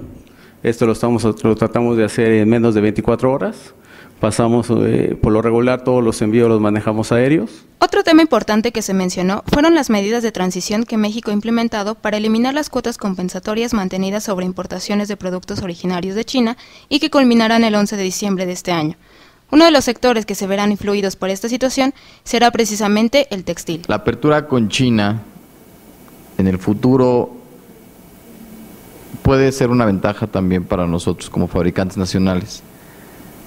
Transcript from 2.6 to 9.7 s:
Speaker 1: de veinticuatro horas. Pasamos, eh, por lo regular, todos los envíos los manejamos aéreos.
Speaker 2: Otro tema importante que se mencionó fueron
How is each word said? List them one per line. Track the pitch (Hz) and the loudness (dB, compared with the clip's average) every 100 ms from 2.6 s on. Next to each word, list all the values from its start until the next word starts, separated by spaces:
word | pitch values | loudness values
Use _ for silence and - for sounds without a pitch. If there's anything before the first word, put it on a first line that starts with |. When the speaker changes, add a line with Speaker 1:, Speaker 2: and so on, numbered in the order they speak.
| 117 107 | 4 2
Speaker 1:
de | |
veinticuatro | 107 107 - 113 127 | 2 0 0 0 0
horas. | 143 196 - - - - - - - | 0 -4 -8 -20 -20 -20 -20 -20 -4
Pasamos, | 107 117 117 120 110 | -2 0 2 2 2
eh, | 110 107 120 - - | 0 2 2 0 0
por | 117 | 2
lo | 107 | 2
regular, | 117 117 123 127 127 | 2 2 0 0 0
todos | 123 | 2
los | 113 104 | 2 0
envíos | 107 117 117 | 0 2 4
los | 110 | 4
manejamos | 107 104 110 110 107 | 2 0 -2 -2 0
aéreos. | 120 131 160 220 - _ - | 2 2 2 -2 -10 _ -2
Speaker 2:
Otro | - 415 | 0 0
tema | 349 320 | 4 4
importante | 320 220 208 214 233 | 6 2 2 0 0
que | 226 | -4
se | 202 | -4
mencionó | 190 185 185 180 208 - | -2 -2 -2 -2 -2 -2
fueron | 285 330 | 2 4